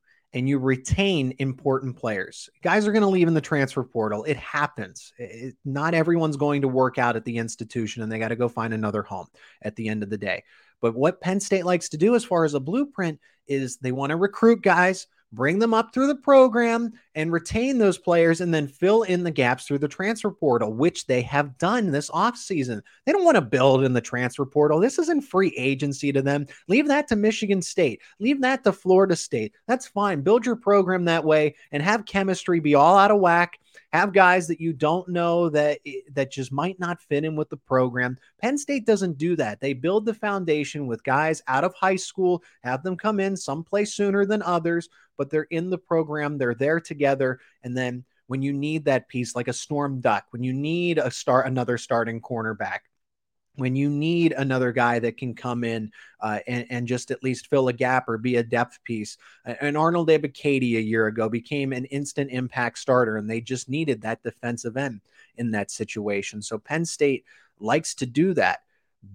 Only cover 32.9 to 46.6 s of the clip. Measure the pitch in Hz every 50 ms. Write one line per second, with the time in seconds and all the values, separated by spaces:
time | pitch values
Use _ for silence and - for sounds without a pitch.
32.9 | 190 196 196 208 214 208 190 175 170 175 175 - - - _ _ _ - - _
33.9 | - 165 190 202 175 196 185 180 180 185 170 156 165 - 160 165 160 127 151 151
34.9 | 165 185 185 180 175 175 170 170 170 175 175 165 147 147 147 147 147 - - 147
35.9 | 131 131 - - 135 143 135 135 - 139 131 123 135 147 156 185 185 180 180 170
36.9 | 175 - _ - 151 143 156 160 156 151 151 - 156 - _ - 131 131 127 127
37.9 | 120 127 123 127 131 - _ _ _ - - 240 285 285 - - 285 269 214 -
38.9 | 214 190 190 180 156 131 156 175 175 156 131 107 104 - 135 139 135 123 135 170
39.9 | 196 226 214 226 220 - 214 208 202 196 185 165 151 151 143 - - 147 143 123
40.9 | 117 110 - 135 131 143 156 160 160 - - - 131 135 160 185 180 - 190 190
41.9 | 190 190 - - - 190 185 180 180 170 _ _ _ _ - 123 127 135 160 185
42.9 | 185 170 - 214 214 196 196 196 196 185 - - - 160 165 - - 208 208 208
43.9 | - - 202 202 196 202 202 196 214 214 - 175 175 170 165 170 170 170 170 -
44.9 | _ _ _ _ _ - 143 139 156 156 147 - 165 165 175 185 185 185 - -
45.9 | 170 165 156 147 151 151 147 147 151 139 131 120 117 113